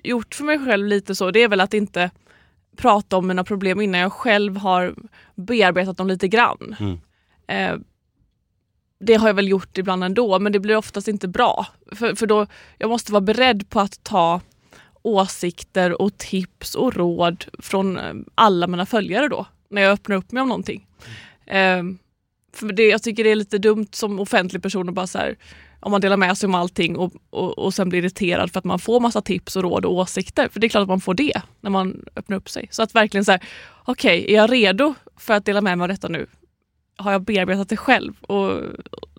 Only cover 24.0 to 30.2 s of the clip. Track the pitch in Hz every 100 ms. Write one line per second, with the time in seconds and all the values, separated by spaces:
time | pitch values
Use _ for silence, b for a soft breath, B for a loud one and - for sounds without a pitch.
24 | 214 196 196 226 185 185 190 196 180 180
25 | 185 196 71 - b b b b - 202
26 | 196 196 180 202 202 180 180 - 170 170
27 | 180 - _ - 180 - 190 190 180 175
28 | 180 - 180 180 185 190 175 180 - 240
29 | 240 - - 180 - 190 185 170 180 180
30 | 185 -